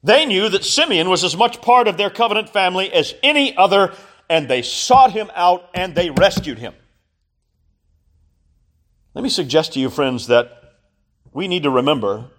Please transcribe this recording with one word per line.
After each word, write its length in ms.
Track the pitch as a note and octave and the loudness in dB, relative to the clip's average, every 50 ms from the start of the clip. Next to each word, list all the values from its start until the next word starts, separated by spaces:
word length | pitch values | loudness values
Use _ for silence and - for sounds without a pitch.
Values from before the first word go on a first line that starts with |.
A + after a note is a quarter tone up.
| - | 4
They 220 | D3 G#3+ C#4+ D#4+ | 4 4 4 4
knew 240 | C#4+ G3+ F#3 G#3 A3 | 2 0 0 0 0
that 160 | F3+ G3 - | -2 -2 -2
Simeon 440 | - - - D#4 E4 B3 E3 D#3+ F#3 | -2 0 0 0 0 0 0 0 0
was 140 | F#3 D#3 F3 | 0 0 0
as 140 | F3 D3+ E3+ | -4 0 0
much 240 | A3+ A#3 A#3+ - | 0 -2 -2 -4
part 260 | - - A#3+ B3 A#3+ A3+ | 0 2 2 4 4 0
of 80 | F#3 | -2
their 140 | E3 G3+ G3 | -2 -4 -6
covenant 400 | G3 - A#3 A#3 G#3 G#3+ A3 - | -2 -2 -2 -2 -2 -4 -6 -4
family 420 | - G#3 F#3+ F3+ F3+ F#3 F#3+ F#3+ | -2 0 0 0 -2 -2 -6 0
as 220 | - E3+ D3 - - - - | 0 0 0 0 -6 -2 0
any 320 | C#4 D4+ D4 C#4 C4+ - | 0 2 2 0 -2 2
other, 380 | - F#3 G3 F#3+ G3+ G3 F3+ - - - - _ _ _ _ | 2 2 4 4 2 2 2 -2 -12 -20 -20 _ _ _ _
and 180 | E3 E3 D3 - | -2 -2 0 0
they 160 | C3 B2+ A#2 | -4 -4 -4
sought 480 | - - - - - B3 C4 C4 B3+ | -6 -8 -8 0 2 6 6 6 4
him 200 | F3+ A3 G#3+ G3 - | 2 -2 -8 -8 -6
out 340 | F3 F3 F3+ F3+ F3+ F3+ _ _ | 0 2 2 2 0 -4 _ _
and 180 | F3+ F#3 F#3 D3 | -8 -8 -4 -2
they 160 | D#3+ F3+ E3+ | -4 -4 -2
rescued 480 | C#3+ C3+ F3+ G3 - - - D#3 B2+ A2 | 0 2 2 2 2 -2 -8 -8 -10 -10
him. 160 | A#2+ A2+ - _ _ _ _ _ _ _ _ _ _ _ _ _ _ _ _ _ _ _ _ _ _ _ _ _ _ _ _ _ _ _ _ _ _ _ _ _ _ _ _ _ _ _ _ _ _ _ _ | -12 -16 -16 _ _ _ _ _ _ _ _ _ _ _ _ _ _ _ _ _ _ _ _ _ _ _ _ _ _ _ _ _ _ _ _ _ _ _ _ _ _ _ _ _ _ _ _ _ _ _ _
Let 100 | - - | -8 -6
me 60 | C4+ | -4
suggest 440 | - - E3 B2+ C3 D#3 D#3 - - | -4 -4 -6 0 0 0 0 0 -4
to 60 | C3+ | -4
you, 120 | C3 B2+ | -4 -4
friends, 360 | - - C#3+ C3+ B2+ A#2+ - - | -2 -2 -2 -2 -2 -6 -2 2
that 220 | A#2 A#2+ A#2+ - - _ _ _ _ _ _ _ _ _ _ _ _ _ _ _ | 2 2 2 0 -10 _ _ _ _ _ _ _ _ _ _ _ _ _ _ _
we 160 | _ C#3 F#3 F#3+ | _ -10 -6 -4
need 160 | F3+ F3+ D3 | -4 -2 -2
to 60 | C#3+ | 0
remember 600 | C3 B2+ B2 C#3+ D#3 C3+ G#2+ G2+ G2 G#2+ A#2 - _ | 0 2 2 2 0 0 -2 -4 -4 -6 -8 -18 _